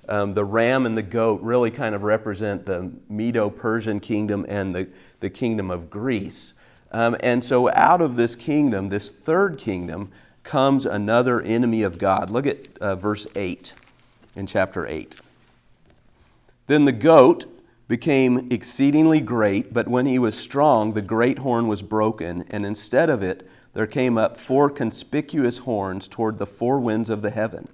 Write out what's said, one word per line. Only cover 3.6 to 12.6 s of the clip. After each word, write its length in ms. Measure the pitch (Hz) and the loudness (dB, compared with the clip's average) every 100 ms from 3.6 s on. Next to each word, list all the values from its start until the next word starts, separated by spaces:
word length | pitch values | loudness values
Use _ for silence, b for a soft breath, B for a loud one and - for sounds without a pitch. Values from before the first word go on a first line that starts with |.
| 117 113 110 101 | -2 -2 -2 -6
kingdom 440 | - 107 107 101 - | -4 -4 -2 -4 -4
and 280 | 101 95 | -4 -4
the, 140 | 90 92 - B B | -4 -8 -12 B B
the 100 | 101 | -10
kingdom 400 | - 120 110 92 | -4 -4 -2 -4
of 180 | 90 82 | -6 -8
Greece. 640 | 101 127 113 98 - - - b b b | -8 -4 -4 -6 -12 -16 -20 b b b
Um, 240 | 113 117 117 | -2 0 2
and 220 | 123 120 | 2 0
so 300 | 120 127 123 | 2 2 4
out 300 | - - 175 | 4 4 4
of 140 | 156 120 | 2 2
this 200 | 117 - | 0 -2
kingdom, 540 | - 147 143 101 98 | -2 2 2 0 -2
this 180 | 101 - | -6 -8
third 480 | - - 170 196 143 | -10 -2 0 0 -2
kingdom, 540 | - 90 87 82 101 b b b | -6 -6 -6 -8 -12 b b b
comes 420 | - 147 135 139 | -4 2 4 4
another 560 | 131 104 104 117 123 120 | 2 -2 2 2 4 0
enemy 420 | 92 113 123 113 | 0 2 2 2
of 140 | 101 87 | 0 0
God. 340 | 98 92 90 | 0 0 0
Look 160 | 117 139 | -2 -2
at, 300 | - | -4